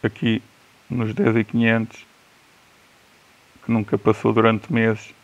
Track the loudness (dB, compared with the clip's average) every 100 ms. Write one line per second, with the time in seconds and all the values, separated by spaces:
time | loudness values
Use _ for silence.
0 | -4 -2 -2 -2 -4 _ _ _ _ -6
1 | -4 0 2 2 0 0 2 0 -2 -10
2 | -20 _ _ _ _ _ _ _ _ _
3 | _ _ _ _ _ -18 -4 -4 -2 -2
4 | 0 0 0 2 2 2 -2 0 0 -2
5 | -8 -20